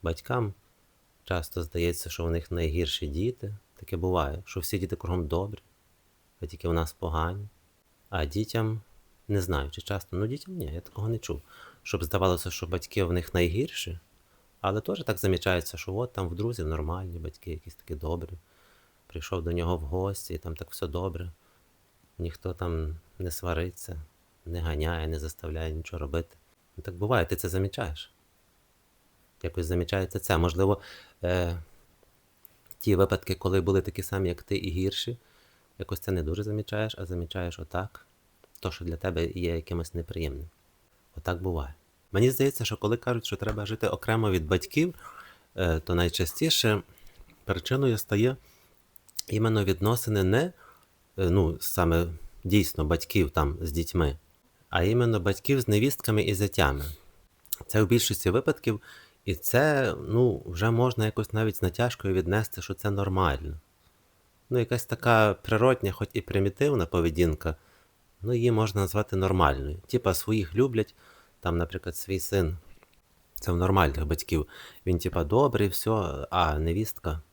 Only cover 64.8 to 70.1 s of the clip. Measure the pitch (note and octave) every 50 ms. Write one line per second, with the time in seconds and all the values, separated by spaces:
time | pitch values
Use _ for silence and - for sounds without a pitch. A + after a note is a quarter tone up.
64.8 | - - A#2+ - - A#2 A#2 A2 A2 G#2+ F#2+ - _ - A2 G#2+ A#2 C3 B2+ -
65.8 | - G2 F#2 - G#2+ - - - - - - G2+ G2 G2 - - C#3 D3 C#3+ A2+
66.8 | F2 - - F2+ E2 E2+ D#2 D#2 F2 E2 D#2 - - E2 D#2 - _ _ _ _
67.8 | _ _ _ _ _ _ _ _ F#2 G#2+ B2 A#2+ A#2 B2 A2+ A2 A2 G#2+ F#2+ G#2
68.8 | G2 F2+ G2 G#2 G#2+ - - F#2+ F#2+ F#2 F#2 F#2 E2+ C#2+ C#2 C2 C2+ C#2+ D#2+ F#2
69.8 | - - - B2 - G2